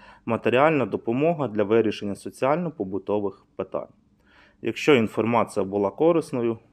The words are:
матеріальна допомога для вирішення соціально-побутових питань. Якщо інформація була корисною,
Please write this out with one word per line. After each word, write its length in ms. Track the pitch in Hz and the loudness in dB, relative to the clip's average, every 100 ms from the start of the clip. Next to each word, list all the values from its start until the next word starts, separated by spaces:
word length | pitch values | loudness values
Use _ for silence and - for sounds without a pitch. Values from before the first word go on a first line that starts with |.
| - - - | -20 -12 -4
матеріальна 600 | 110 113 120 151 151 110 | -2 2 4 4 2 0
допомога 600 | 101 - 123 156 165 127 | -4 -2 0 0 0 -2
для 160 | 107 | -2
вирішення 520 | 101 110 110 101 104 95 | 2 2 2 -2 -6 -8
соціально-побутових 1300 | 101 - 131 156 175 143 98 95 - 104 101 - _ - | -12 -4 0 0 -2 -6 -6 -6 -4 -4 -4 -8 _ -10
питань. 320 | 92 - - _ _ _ _ _ _ _ | -8 -8 -10 _ _ _ _ _ _ _
Якщо 340 | 113 - - 131 | -8 -2 4 4
інформація 720 | 107 - 110 117 101 - 98 | 4 0 0 2 0 -2 -2
була 260 | 101 98 | -2 -2
корисною, 640 | - 160 165 - 127 117 113 _ | 2 2 2 0 -2 -2 -4 _